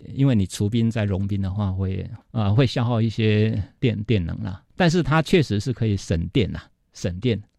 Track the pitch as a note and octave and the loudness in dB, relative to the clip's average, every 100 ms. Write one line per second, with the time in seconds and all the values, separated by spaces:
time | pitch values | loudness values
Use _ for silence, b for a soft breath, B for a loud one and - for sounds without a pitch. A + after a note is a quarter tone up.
0 | - - C#3 A2+ F#2 - G#2 A#2 A2+ A2 | -8 0 4 4 0 0 0 2 0 0
1 | G2+ F#2+ G2 G2 F#2+ F#2+ G#2 F#2+ F#2+ F#2+ | -2 -2 -2 -2 -2 -2 -2 -2 -4 -4
2 | F2+ A2 _ A2+ G2+ G#2+ C3 - A#2+ A#2 | -8 -12 _ -2 2 4 2 2 0 2
3 | A2+ A2 A2 G#2+ A2 A2 F2+ _ B2 G#2 | 0 2 2 4 2 0 -6 _ -2 -2
4 | G#2+ A2 E2 F2 G#2+ F#2 _ - F3+ F3 | 0 0 0 -6 -8 -10 _ 0 2 2
5 | D3+ D#3+ D#3 F#3 C#3 G#2 C3 A#2+ A2+ G2 | 2 0 4 2 2 -2 -2 -2 0 -2
6 | - D#2+ F2 C#3 E2+ D#2 - _ _ - | 0 -2 0 0 0 -4 -12 _ _ -8
7 | G2+ F2+ B2 G#2+ - | -6 -4 -2 -2 -6